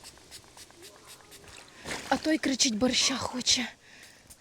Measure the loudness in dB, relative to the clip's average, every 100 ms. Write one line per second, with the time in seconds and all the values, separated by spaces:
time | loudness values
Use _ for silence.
0 | -20 -20 -20 -20 -20 -20 -20 -20 -20 -20
1 | -20 -20 -20 -20 -20 -20 -20 -16 -10 -8
2 | -2 0 2 2 2 2 2 4 2 4
3 | 2 0 -4 -2 2 2 0 -8 -20 -20
4 | -20 -20 -20 -20